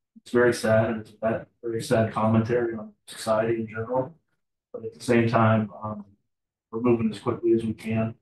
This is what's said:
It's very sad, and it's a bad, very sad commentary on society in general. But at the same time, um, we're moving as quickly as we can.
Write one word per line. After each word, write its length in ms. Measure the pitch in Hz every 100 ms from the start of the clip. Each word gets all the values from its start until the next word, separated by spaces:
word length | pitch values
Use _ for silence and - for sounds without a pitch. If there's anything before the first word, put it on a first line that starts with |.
| _ _
It's 100 | -
very 200 | 123 123
sad, 380 | 117 110 110 113
and 100 | 110
it's 100 | 107
a 60 | -
bad, 300 | 113 - - _
very 200 | 117 113
sad 300 | - 117 107
commentary 640 | 110 110 113 110 120 117 113
on 160 | 107 - -
society 480 | - 113 110 113
in 120 | 113 107
general. 460 | 113 113 127 - - _ _ _ _ _
But 120 | -
at 100 | 113
the 80 | -
same 260 | - 117 113
time, 420 | 117 110 110 107 -
um, 220 | 107 104 - _ _ _ _ _ _
we're 100 | 226
moving 300 | 123 113 110
as 80 | 107
quickly 340 | 120 113 117
as 120 | 113
we 80 | 113
can. 420 | 107 110 110 113 -